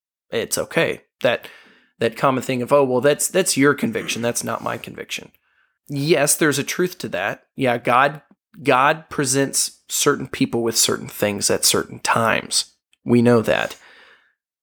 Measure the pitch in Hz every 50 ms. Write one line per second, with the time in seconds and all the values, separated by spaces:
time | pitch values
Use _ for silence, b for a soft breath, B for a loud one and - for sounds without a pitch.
0 | _ _ _ _ _ - - 117 101 - - - - - - 165 156 - - -
1 | _ _ _ - - 127 117 - - - B B B B B B B B B B
2 | - 113 110 - - 139 131 127 120 - 131 123 120 113 143 143 139 131 123 123
3 | 117 143 147 147 - - - 185 190 - - 135 135 143 143 143 - - 107 107
4 | 90 - - 113 117 117 117 - - 117 117 - 113 117 117 117 - - - -
5 | 107 - - - - - _ _ _ _ _ _ _ _ _ _ _ - 143 139
6 | 139 156 170 143 143 147 - - 175 151 135 139 131 - - - 180 180 - -
7 | - 113 - 87 98 107 131 - _ _ _ - 135 123 117 120 - - 120 123
8 | 139 147 156 147 - _ _ _ _ _ - - 123 127 127 127 135 147 160 160
9 | 165 - - - 147 123 127 139 139 127 - - - - - _ _ - - -
10 | - 147 143 - 135 - - - 139 - - 117 113 113 113 - - - 110 110
11 | - 131 - - - 104 101 98 - - 101 - - - - 95 - - - 117
12 | - - - 117 117 113 - - - - - - - - _ _ _ _ _ _
13 | - - 120 120 117 120 120 113 107 - 65 52 53 - - - b b b b
14 | b b b b b b b b b _ _ _